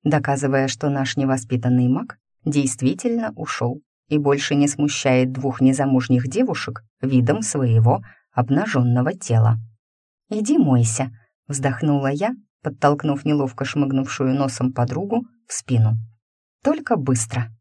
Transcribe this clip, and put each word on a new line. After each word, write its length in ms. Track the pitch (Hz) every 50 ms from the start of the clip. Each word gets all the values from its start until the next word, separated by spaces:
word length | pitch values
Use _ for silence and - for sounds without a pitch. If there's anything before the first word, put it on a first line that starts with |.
| _
доказывая, 640 | 156 147 151 - 147 139 135 143 135 139 135 135
что 220 | 131 - - - 147
наш 280 | 139 139 135 131 -
невоспитанный 720 | 147 139 135 131 131 - - 127 120 117 123 123 127 123
маг 300 | 123 131 180 247 - - _ _ _ _ _ _
действительно 840 | 156 143 143 139 131 - - 131 131 147 - - 240 - 117 - 107 110
ушёл 460 | - - - - - 113 123 131 - _ _ _ _ _
и 100 | _ 147
больше 380 | 151 143 143 143 139 143 - 147
не 120 | 143 143
смущает 640 | 143 139 - 147 147 - - - 135 127 127 127 127
двух 300 | 127 127 135 135 123 -
незамужних 640 | 131 131 135 139 135 139 131 127 123 - 127 123 120
девушек 560 | - - 208 262 226 165 - - - 113 - _ _ _ _
видом 400 | - 135 135 127 120 135 165 220
своего 600 | 220 - - 143 131 120 113 113 113 117 147 202 - - - _ _ _ _
обнажённого 800 | - 123 117 139 151 208 220 - 131 123 123 120 123 127 156 -
тела. 440 | - - - 117 113 110 113 117 110 - - _ _ _ _ _ _ _ _ _ _ _ _
«Иди 280 | 214 220 214 220 302
мойся», 540 | 330 208 143 131 120 117 113 110 - 135 123 - _ _ _ _ _ _
вздохнула 600 | - 143 135 135 139 127 - 156 151 143 143 139
я, 240 | 135 143 147 196 226 254 - _ _ _ _ -
подтолкнув 600 | 151 - - - 143 147 143 - 156 143 143 -
неловко 400 | 151 151 147 135 131 - - 135
шмыгнувшую 680 | - - 151 143 135 135 135 131 - - - 135 131 131
носом 380 | 139 139 131 - - 131 127 -
подругу 520 | - 120 120 143 160 196 202 226 240 240 - _ _ _
в 60 | _ -
спину. 440 | - _ - 127 113 110 110 113 - - - _ _ _ _ _ _ _ _ _ _ _
«Только 320 | 277 320 311 - - 349
быстро. 540 | 160 131 135 131 120 - - - 123 117 - - _